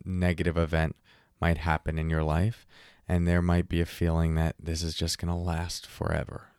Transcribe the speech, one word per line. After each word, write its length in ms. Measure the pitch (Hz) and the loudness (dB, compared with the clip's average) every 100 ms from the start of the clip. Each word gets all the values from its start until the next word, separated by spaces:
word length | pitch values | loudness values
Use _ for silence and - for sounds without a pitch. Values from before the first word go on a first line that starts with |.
| - | -6
negative 500 | 90 90 85 85 82 | 0 2 2 0 2
event 400 | 80 80 80 - _ - _ - | 2 2 0 -2 _ -20 _ -2
might 200 | 85 82 | 0 2
happen 400 | 82 78 - 78 | 2 0 -2 -4
in 100 | 80 | 0
your 140 | 80 | 0
life, 440 | 78 78 104 - - - - _ - | 0 2 0 -2 -14 -20 -20 _ -2
and 220 | 90 85 | 0 4
there 140 | 87 | 2
might 260 | 87 87 87 | 4 2 2
be 140 | 85 | 0
a 40 | 85 | -2
feeling 500 | - 85 82 82 80 | 0 0 2 2 2
that 200 | 80 - | 0 -2
this 240 | 80 82 | -6 -4
is 120 | 82 | -4
just 240 | - 85 - | -4 -4 -2
gonna 200 | 87 87 | -4 -2
last 480 | 87 82 87 - - | -2 -2 -4 -8 -14
forever. 600 | - 80 80 - - - | -8 -4 -4 -4 -10 -16